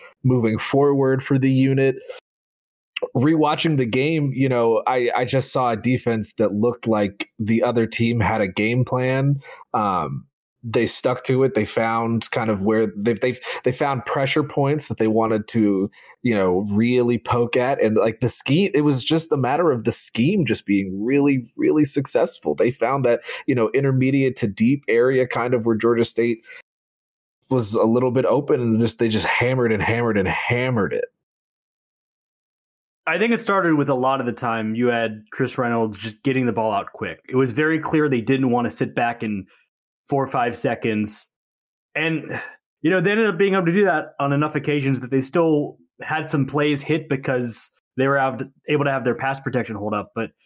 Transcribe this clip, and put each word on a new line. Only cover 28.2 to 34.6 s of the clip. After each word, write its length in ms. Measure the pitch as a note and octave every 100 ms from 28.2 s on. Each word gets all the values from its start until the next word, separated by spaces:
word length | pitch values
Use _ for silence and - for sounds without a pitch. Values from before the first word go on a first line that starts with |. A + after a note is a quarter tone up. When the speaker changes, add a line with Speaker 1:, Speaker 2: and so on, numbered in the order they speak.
Speaker 1:
open, 360 | A#2 B2+ C#3+ C#3+
and 180 | A#2 A2
just, 200 | A2+ -
they 100 | A#2
just 200 | G#2+ -
hammered 420 | - B2 C3 A#2
and 120 | G#2+
hammered 360 | F2 A#2 A#2 G#2
and 100 | F2+
hammered 640 | E2 - A#2+ C3 A#2 E2+
it. 140 | - - _ _ _ _ _ _ _ _ _ _ _ _ _ _ _ _ _ _ _ E3
Speaker 2:
I 100 | F3+
think 160 | A3+
it 60 | A3+
started 380 | A3 G3 E3+ D3+
with 120 | C#3
a 60 |
lot 240 | B2+ C3 C3+
of 80 | A#2+
the 60 |
time 420 | A2+ A#2 A2+